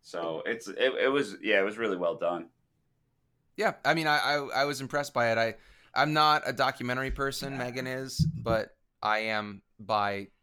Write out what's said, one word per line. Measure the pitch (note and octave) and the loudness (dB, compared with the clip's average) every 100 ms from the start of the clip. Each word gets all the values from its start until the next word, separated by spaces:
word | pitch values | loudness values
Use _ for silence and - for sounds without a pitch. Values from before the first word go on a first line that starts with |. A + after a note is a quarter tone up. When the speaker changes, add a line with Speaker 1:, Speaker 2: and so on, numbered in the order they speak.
Speaker 1:
So | - F2 E2 D#2+ - | -10 -6 -6 -4 -4
it's, | A2+ - | -6 -6
it, | - C3 - | 0 0 4
it | C3 | 2
was, | C#3+ A2 F#2+ | 2 0 -4
yeah, | - G2+ | 2 4
it | |
was | G2 G#2+ | 2 0
really | A2+ F#2 | -2 0
well | F2 D#2+ | 0 0
done. | F2 E2+ E2+ _ _ _ _ _ _ _ _ _ _ - | -2 -2 -8 _ _ _ _ _ _ _ _ _ _ -4
Speaker 2:
Yeah, | G#3 - | -2 0
I | C3 | 0
mean, | D#3+ D#3 | 2 4
I, | D3 | 2
I, | A#2+ D3 C#3 - | 2 0 0 0
I | |
was | C#3 C3+ | 0 0
impressed | C3 D3 C#3+ | -4 -4 -2
by | B2+ A#2 | 0 2
it. | A2+ | 4
I, | A2+ A2 - - - | 2 -2 -18 -20 -6
I'm | - D3 | 0 2
not | D3+ D3+ D3+ - | 6 6 4 2
a | |
documentary | C3 C3 C3+ B2 B2+ C3 | 0 0 0 -4 -2 -2
person, | B2+ C#3 C3+ C#3 C3+ | -2 -4 -4 -8 -6
Megan | B2 B2 B2+ | -6 -6 -6
is, | C3 C3+ - D#3 D#3+ | -8 -8 0 0 0
but | A#2 A2 - _ _ _ | -2 0 -2 _ _ _
I | G#2+ G#2+ | -2 0
am | A2 G#2+ G#2 G2+ _ _ | 0 -4 -4 -12 _ _
by | G2+ G#2+ G2+ G2 G2 _ | -2 0 0 -4 -8 _